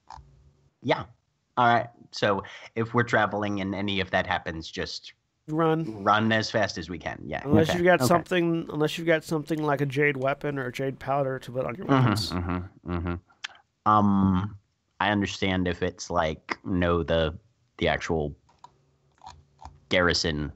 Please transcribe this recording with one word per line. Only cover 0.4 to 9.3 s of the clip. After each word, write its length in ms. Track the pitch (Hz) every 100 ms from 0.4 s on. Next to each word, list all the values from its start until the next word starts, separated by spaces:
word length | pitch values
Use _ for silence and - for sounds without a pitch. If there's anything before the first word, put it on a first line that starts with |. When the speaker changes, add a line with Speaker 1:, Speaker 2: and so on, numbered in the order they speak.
| _ _ _ _
Speaker 1:
yeah. 220 | 123 151 - _ _ _ _ -
All 100 | 120
right. 140 | 117 - - -
So 320 | - 113 98 95 - -
if 200 | - 113
we're 80 | 117
traveling 560 | 117 117 104 101 104 101
and 140 | 95
any 260 | 95 101 98
of 100 | 92
that 160 | 95 92
happens, 440 | 87 - 80 78
just 420 | - 80 - - - _ _ -
Speaker 2:
Run. 540 | 151 165 160 160 110
Speaker 1:
run 300 | 101 107 110
as 180 | 110 104
fast 280 | 113 98 -
as 100 | 85
we 80 | 87
can. 220 | - 50
Yeah. 180 | 50 76
Speaker 2:
Unless 260 | - - 156
Speaker 1:
Okay. 80 | 175
Speaker 2:
you've 60 |
got 160 | 175 175
Speaker 1:
Okay. 60 | 131
Speaker 2:
something, 580 | 175 165 180 170 165 156
unless 260 | 151 151 -
you've 80 | 165
got 180 | 160
something 380 | -